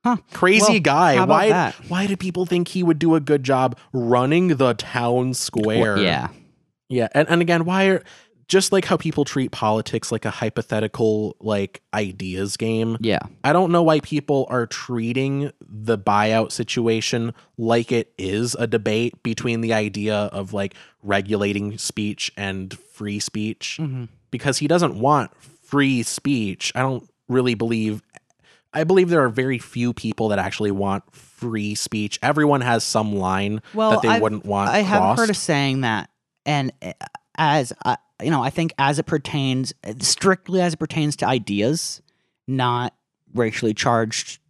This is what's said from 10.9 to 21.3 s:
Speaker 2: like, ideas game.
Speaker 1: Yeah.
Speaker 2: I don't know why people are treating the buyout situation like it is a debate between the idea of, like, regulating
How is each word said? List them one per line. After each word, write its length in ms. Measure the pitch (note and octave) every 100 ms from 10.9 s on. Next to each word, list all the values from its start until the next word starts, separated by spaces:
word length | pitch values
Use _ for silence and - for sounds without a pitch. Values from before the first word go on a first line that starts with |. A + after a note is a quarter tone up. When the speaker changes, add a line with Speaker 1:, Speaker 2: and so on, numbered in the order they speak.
| - A2 G#2+ G#2 -
Speaker 2:
like, 420 | G#2 G2+ G2 - _ G#2
ideas 600 | G#2 F#2 F#2+ F#2 G2+ -
game. 380 | A2+ A2+ A2+ A2+
Speaker 1:
Yeah. 180 | A2+ F#2 - -
Speaker 2:
I 100 | C#3
don't 180 | E3 F#3
know 100 | F3
why 180 | E3 D#3
people 440 | - D3+ C#3 C#3 B2+
are 160 | B2+ A#2
treating 840 | - - A#2+ A2+ B2 C3+ C#3 C#3+ -
the 380 | - G#2+ G#2+ A2
buyout 540 | F#2+ G2+ G#2+ A2 A2
situation 840 | - A#2 - A2+ A2+ - A#2+ A#2 - _ -
like 340 | A2+ A#2+ A#2
it 220 | A#2+ G2+ -
is 340 | F#2+ G2+ A#2+ -
a 80 | A#2
debate 560 | A#2 G#2+ G#2+ A#2+ -
between 380 | A#2 A2 B2+ A#2
the 120 | A2+
idea 420 | A2 G#2+ G#2 G#2+ G#2
of, 380 | G#2 G2 G2
like, 220 | G#2 G2 - - _
regulating 800 | G2+ G2+ G2